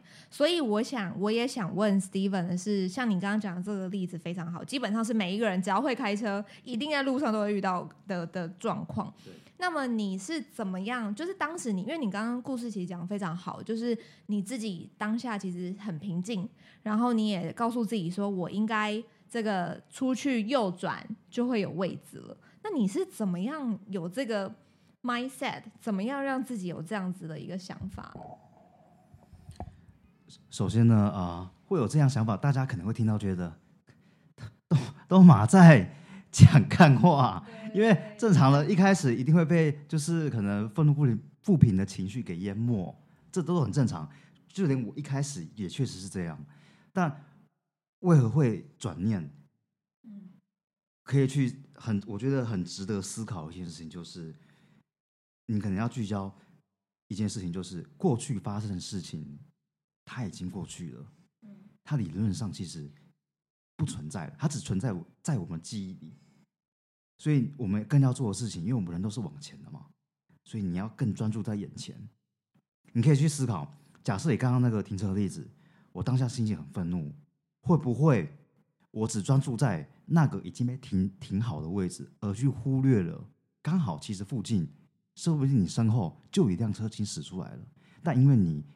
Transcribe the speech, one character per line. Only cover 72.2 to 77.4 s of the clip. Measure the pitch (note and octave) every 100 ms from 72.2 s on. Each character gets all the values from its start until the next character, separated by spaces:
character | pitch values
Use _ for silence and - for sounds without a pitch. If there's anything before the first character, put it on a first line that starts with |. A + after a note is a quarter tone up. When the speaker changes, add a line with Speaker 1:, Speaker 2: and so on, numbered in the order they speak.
| _ _ _ _ _ _ _
Speaker 2:
你 | A#2
可 | B2+
以 | C#3
去 | D#3
思 | C#3 B2+
考， | F#2 D2 - _ _
假 | - G2
设 | D#3
以 | A2
刚 | B2+
刚 | B2+
那 | B2
个 | G#2+
停 | - G2+
车 | G2
的 |
例 | F#2+ F#2+
子， | D#2+ - - _ _ _
我 | -
当 | B2 B2+
下 | B2
心 | A#2+ G#2+
情 | G#2
很 | -
愤 | - E2+
怒， | F2+ D2 - - _